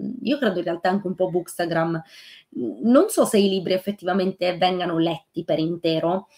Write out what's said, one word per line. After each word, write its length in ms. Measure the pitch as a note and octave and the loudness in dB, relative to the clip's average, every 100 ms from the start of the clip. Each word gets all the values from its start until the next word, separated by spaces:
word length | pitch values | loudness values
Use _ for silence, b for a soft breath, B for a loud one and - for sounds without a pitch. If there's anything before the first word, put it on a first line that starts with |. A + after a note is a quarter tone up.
| - - | -8 -6
io 160 | - C#4+ | -4 0
credo 200 | A3 F3+ | 0 0
in 60 | |
realtà 260 | F3 E3+ F#3 | -4 -2 0
anche 180 | G3 F3+ | 0 -2
un 80 | F3+ | -2
po' 120 | F#3 | -2
Bookstagram, 720 | F3 - - E3+ E3 E3+ E3 - B B B B | -2 -4 -4 -2 0 0 -4 -8 B B B B
n-, 380 | - B3 G#2 A3 | -8 -6 -2 4
non 200 | C4+ G#4+ | 6 6
so 160 | - | 2
se 140 | A#3+ G#3 | 4 4
i 100 | G3 | 4
libri 240 | F#3+ E3 | 2 0
effettivamente 840 | F#3 - G#3 F3 F#3+ F#3 F#3+ F3+ F3 | -2 -4 -6 -2 0 0 -2 -2 0
vengano 400 | F3+ F#3 F3 E3 | 0 0 -2 0
letti 460 | E3 D#3 - - | 0 -2 -8 -8
per 160 | E3 D#3 | -2 0
intero 680 | D#3+ E3+ E3 D#3+ E3 F#3+ - | -2 -2 0 0 0 -2 -6